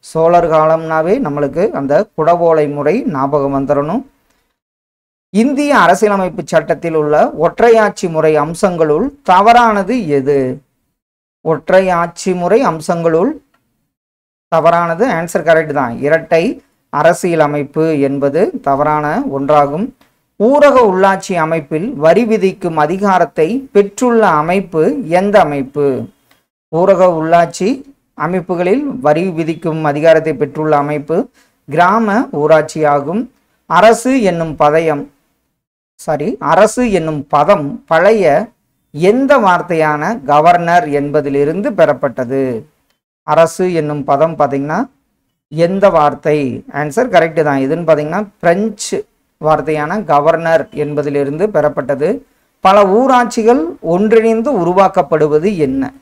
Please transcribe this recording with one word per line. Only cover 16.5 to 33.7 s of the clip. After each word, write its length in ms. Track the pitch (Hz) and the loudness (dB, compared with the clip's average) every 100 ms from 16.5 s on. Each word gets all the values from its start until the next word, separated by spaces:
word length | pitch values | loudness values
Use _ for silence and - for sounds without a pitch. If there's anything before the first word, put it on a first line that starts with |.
| 320 _ _ _ | -6 _ _ _
அரசியலமைப்பு 920 | 143 160 170 190 165 147 147 135 156 160 151 139 | 0 0 0 -2 0 0 -2 -6 -2 -2 0 0
என்பது 340 | 139 139 147 214 320 - | 0 -2 0 -2 -2 -2
தவறான 400 | 139 147 151 147 160 285 135 | 0 0 0 -2 -4 -4 -6
ஒன்றாகும். 500 | 139 151 143 147 226 - _ _ _ _ 214 | 0 2 2 -2 -8 -10 _ _ _ _ 0
ஊரக 280 | 285 294 254 220 | 4 4 4 2
உள்ளாட்சி 440 | 185 196 190 - 180 | 2 2 0 -4 -4
அமைப்பில் 440 | 160 165 143 156 202 135 | -2 -2 -4 -6 -6 0
வரி 180 | 156 180 233 | 2 4 2
விதிக்கும் 480 | 220 190 180 180 160 | 0 0 -2 -6 -2
அதிகாரத்தை 640 | 147 185 202 185 170 - 160 247 269 | -2 0 0 2 0 0 -2 -2 -2
பெற்றுள்ள 480 | 202 202 - 247 233 208 156 | 0 0 0 0 2 2 2
அமைப்பு 420 | 160 185 196 160 156 294 156 175 | 0 -2 -2 0 0 -2 -2 0
எந்த 180 | 196 208 160 | 2 2 2
அமைப்பு? 400 | 143 131 147 143 127 117 _ _ _ _ _ _ 160 | -2 -6 -2 -2 -2 -6 _ _ _ _ _ _ -2
ஊரக 280 | 190 185 185 165 | 2 4 4 2
உள்ளாட்சி 500 | 160 170 170 - 180 269 - _ _ - 151 | 2 2 2 -2 -4 -4 -8 _ _ -8 -4
அமைப்புகளில் 580 | 185 170 175 180 233 294 - 135 | -4 -4 -4 0 0 -2 -4 0
வரி 180 | 151 180 160 | 0 -2 -4
விதிக்கும் 440 | 160 165 165 160 156 | -6 -4 -6 -4 -2
அதிகாரத்தை 440 | 143 160 160 156 143 | 0 2 2 2 -4
பெற்றுள்ள 320 | 147 147 156 147 | -6 -4 -2 -2
அமைப்பு 320 | 143 151 139 165 262 _ _ _ - | -2 -6 -4 -4 -4 _ _ _ -8
கிராம 420 | 151 175 214 226 202 - 151 | 0 2 2 0 -2 -2 -2
ஊராட்சியாகும். 800 | 151 156 151 - 151 143 139 190 240 _ _ _ _ | 2 2 2 -2 0 0 -2 -6 -8 _ _ _ _